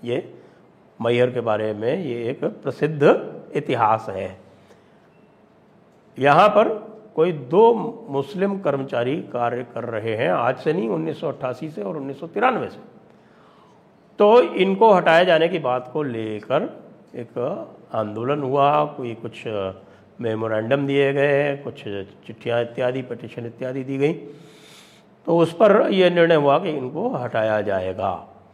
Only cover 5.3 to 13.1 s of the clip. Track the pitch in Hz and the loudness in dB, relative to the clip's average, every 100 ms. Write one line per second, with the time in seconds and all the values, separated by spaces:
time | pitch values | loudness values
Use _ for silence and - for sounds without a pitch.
5.3 | _ _ _ _ _ _ _ _ - 135 | _ _ _ _ _ _ _ _ 0 4
6.3 | 147 208 208 233 - - - - - 170 | 6 6 6 2 0 -10 -20 -14 0 0
7.3 | 156 127 170 226 233 160 - - 139 135 | 0 -2 4 4 4 -2 -10 -8 -6 -6
8.3 | 180 196 196 180 139 135 127 120 156 196 | -2 -2 -2 -2 -2 -4 -4 -2 -4 -6
9.3 | 123 120 120 127 117 117 113 113 110 147 | -4 -2 -4 -8 -10 -6 -6 -4 -2 0
10.3 | 175 120 139 160 160 220 180 160 156 160 | 0 0 -2 -2 -2 -2 -4 -4 -6 -8
11.3 | 135 135 120 160 156 202 165 135 139 165 | -6 -8 -8 -10 -10 -8 -8 -10 -12 -10
12.3 | 196 247 220 113 - - - _ | -2 0 0 -6 -10 -20 -20 _